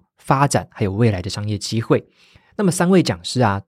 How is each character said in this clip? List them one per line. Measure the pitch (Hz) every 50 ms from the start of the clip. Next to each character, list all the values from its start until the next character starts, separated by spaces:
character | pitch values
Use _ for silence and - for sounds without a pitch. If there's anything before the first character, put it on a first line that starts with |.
| _ _ _
发 | _ _ - 147 135 143 139
展 | - 104 85 -
还 | - - 113
有 | 95 95
未 | 104 120 113
来 | 101 90
的 | 90 98
商 | - 107 104
业 | 104 107 101
机 | - - 110 113 110
会。 | - 151 117 - _ _ _ _ _ _ _ _ _ _
那 | - 208
么 | 185
三 | 156 - 175 175
位 | 196 180 -
讲 | - 92 82 87
师 | - - 123 123
啊， | 104 98 98 -